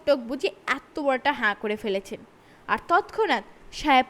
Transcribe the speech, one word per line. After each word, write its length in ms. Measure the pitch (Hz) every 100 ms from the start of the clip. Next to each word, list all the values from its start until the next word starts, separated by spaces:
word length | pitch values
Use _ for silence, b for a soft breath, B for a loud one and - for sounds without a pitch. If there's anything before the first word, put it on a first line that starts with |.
| -
টোক 140 | 285
বুজে 300 | 233 269 - - -
এত 320 | 262 - -
বড়টা 320 | 277 262 277
হাঁ 240 | 269 220 202
করে 140 | 214 214
ফেলেছেন, 440 | 220 196 196 220 - _ B B -
আর 100 | 220 -
তৎক্ষণাৎ 560 | 339 403 - 427 240 - - -
সাহেব 320 | - 302 262 254